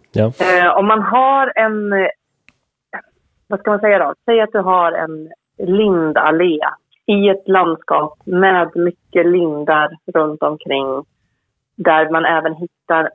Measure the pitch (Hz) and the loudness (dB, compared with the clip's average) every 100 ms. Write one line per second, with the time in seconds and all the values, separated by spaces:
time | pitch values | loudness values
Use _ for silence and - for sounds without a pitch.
0 | _ 107 110 - 185 180 175 202 202 220 | _ -2 -2 0 0 2 2 2 2 0
1 | 196 240 262 269 262 - 220 214 208 196 | 2 2 2 2 0 0 -2 -2 -2 -2
2 | 185 - _ _ _ _ _ _ _ - | -2 -4 _ _ _ _ _ _ _ -18
3 | - _ _ _ _ 202 214 208 214 196 | -18 _ _ _ _ -6 -2 0 2 2
4 | 147 - - 226 214 214 185 185 170 170 | 0 -4 0 0 2 -2 0 2 2 -2
5 | 160 156 160 - _ _ 185 196 214 175 | -6 -10 -14 -20 _ _ -2 2 2 2
6 | 160 135 151 160 180 151 151 - _ _ | 0 0 2 2 0 0 -4 -8 _ _
7 | - 202 202 196 - 190 170 160 - 151 | -2 2 2 0 0 0 2 -2 -2 -2
8 | 151 - - 180 190 185 170 175 175 175 | -2 -10 -4 0 2 2 0 -2 -4 -4
9 | _ 185 170 180 170 147 147 156 151 160 | _ 0 2 2 0 -4 -2 0 -2 -6
10 | - 170 156 151 151 151 - 139 135 135 | -6 -2 -2 -2 -4 -4 -6 -4 -4 -6
11 | 143 _ _ _ _ _ _ - 170 156 | -10 _ _ _ _ _ _ -4 0 2
12 | 156 160 165 165 160 160 175 _ - 165 | 2 0 0 0 -2 -6 -12 _ -4 -2
13 | 156 | -2